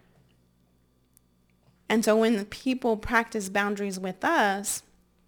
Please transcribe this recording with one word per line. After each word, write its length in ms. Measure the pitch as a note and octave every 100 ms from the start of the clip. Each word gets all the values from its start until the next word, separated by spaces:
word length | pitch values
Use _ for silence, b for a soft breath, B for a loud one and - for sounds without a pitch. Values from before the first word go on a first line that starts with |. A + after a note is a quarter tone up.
| _ _ _ _ _ _ _ _ _ _ _ _ _ _ _ _ _ _ -
And 160 | A3 A3
so 100 | A3
when 300 | A3+ A3+ G3+
people 520 | - C4 B3+ A#3+ G#3+
practice 520 | - A#3+ A3+ A3 F#3+
boundaries 500 | G3+ G3+ G3+ G3+ F#3+
with 240 | F#3 F3+
us, 600 | D4 E4 G#3 G3 G3+ - - _ _ _